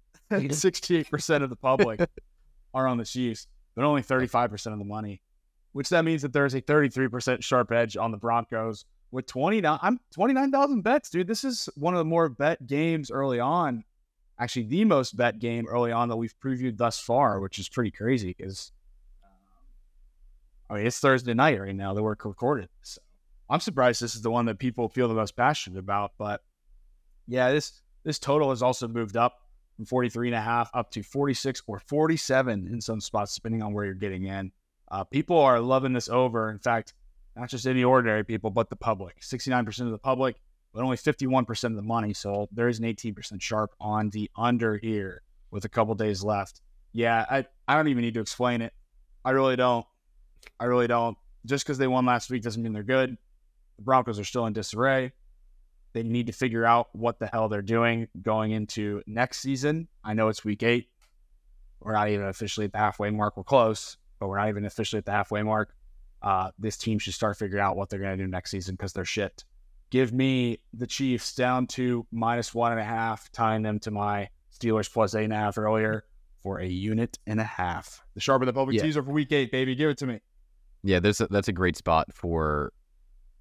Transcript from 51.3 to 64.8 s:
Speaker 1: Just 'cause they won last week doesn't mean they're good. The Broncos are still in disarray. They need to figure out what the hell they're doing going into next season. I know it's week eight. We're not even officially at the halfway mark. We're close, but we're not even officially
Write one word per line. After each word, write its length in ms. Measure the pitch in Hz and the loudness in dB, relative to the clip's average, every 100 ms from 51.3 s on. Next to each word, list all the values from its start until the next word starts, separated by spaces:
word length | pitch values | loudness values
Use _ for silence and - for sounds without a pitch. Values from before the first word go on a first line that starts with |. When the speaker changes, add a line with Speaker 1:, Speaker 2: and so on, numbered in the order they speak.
| - 113 | -14 -4
Speaker 1:
Just 200 | 139 - | -2 -2
'cause 120 | 135 | 0
they 100 | 131 | 2
won 180 | 127 127 | 4 4
last 240 | 120 - | 2 0
week 140 | 127 | -6
doesn't 180 | 113 110 | -4 -4
mean 120 | 113 | -4
they're 100 | 107 | -4
good. 340 | 101 131 127 120 _ _ _ _ _ - | 0 2 2 -2 _ _ _ _ _ -8
The 60 | |
Broncos 360 | 107 131 120 104 | 2 2 2 -4
are 60 | 98 | -4
still 200 | 123 113 | -2 -2
in 60 | |
disarray. 600 | 107 101 107 131 131 127 - - - - - _ _ _ | -2 -4 0 2 2 0 -8 -20 -20 -20 -20 _ _ _
They 120 | 117 | -6
need 240 | 117 120 117 | -2 0 -2
to 60 | |
figure 320 | - 127 113 117 | -2 -2 2 4
out 240 | 117 117 | 4 2
what 240 | 101 117 - | -2 -2 -2
the 80 | 107 | -4
hell 240 | 120 110 | 0 0
they're 140 | 104 | 0
doing 440 | 98 117 117 117 113 - | 0 2 4 2 -4 -6
going 300 | 104 110 107 | -2 0 0
into 500 | 110 107 - 104 101 104 | -2 -4 -6 -4 -6 -6
next 320 | 110 127 - | -2 -2 -4
season. 480 | 135 135 143 160 165 _ | -4 -2 0 -2 -4 _
I 100 | - | -4
know 140 | 107 110 | 2 2
it's 180 | 107 107 | 0 -4
week 160 | 104 | 0
eight. 280 | 117 120 - _ _ _ _ _ _ - - - | 2 2 0 _ _ _ _ _ _ -20 -20 -14
We're 140 | - | -2
not 160 | 107 104 | 0 2
even 180 | 101 98 | 0 -2
officially 400 | 95 104 - 101 | -4 -6 -4 -4
at 60 | |
the 40 | 101 | 0
halfway 320 | 107 - 104 | 0 0 -2
mark. 260 | 107 104 - | 0 -2 -2
We're 80 | |
close, 540 | 95 135 113 110 - - _ - | 2 4 4 2 -8 -16 _ -8
but 80 | 98 | -4
we're 100 | 98 | 0
not 120 | 107 | 0
even 160 | 104 101 | -2 -4
officially 340 | - | -4